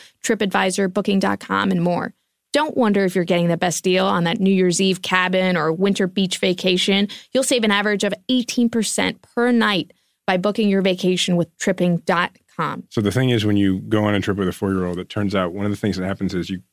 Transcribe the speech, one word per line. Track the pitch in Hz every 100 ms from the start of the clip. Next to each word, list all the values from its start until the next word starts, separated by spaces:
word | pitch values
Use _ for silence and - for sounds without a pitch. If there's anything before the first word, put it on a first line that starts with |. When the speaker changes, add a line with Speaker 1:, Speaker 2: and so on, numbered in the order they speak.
| - _
Speaker 1:
TripAdvisor, | - 214 208 196 190 185 190
Booking | 196 202 196
dot | 196 202
com, | - 190 196
and | 185
more. | 175 175 - - _ _ _
Don't | 277 302 -
wonder | 220 202
if | 190
you're | 190
getting | 170 175 170
the | 170
best | 180 170
deal | 190 185
on | 190 190
that | 170 175
New | 190
Year's | 190 185 170
Eve | 190 185
cabin | - 185 185 185 185 175
or | 156
winter | 160 202 190 185
beach | 190 185 -
vacation. | 190 180 190 180 175 196 202 - -
You'll | 254
save | 262 254
an | 214
average | 202 208 202
of | 202 - -
eighteen | 254 233 - 233
percent | 233 202 - 185 -
per | - - 240
night | 240 214 196 - _ _ _ -
by | 185
booking | 196 202 208
your | 196
vacation | 190 185 180 185 - 175
with | 165 _
tripping | - 185 180 165
dot | - 175 180 - _ -
com. | 151 - -
Speaker 2:
So | -
the | 101
thing | 98 131
is, | 117 104
when | 101
you | 98 95
go | 110 110
on | 104
a | 104
trip | 92 98
with | 92
a |
four-year-old, | - 101 95 90 87
it | 92
turns | - 104
out | 98 90
one | 95
of | 104
the | 101
things | 104 92
that |
happens | 92 98 95
is | 90 82
you | 92 -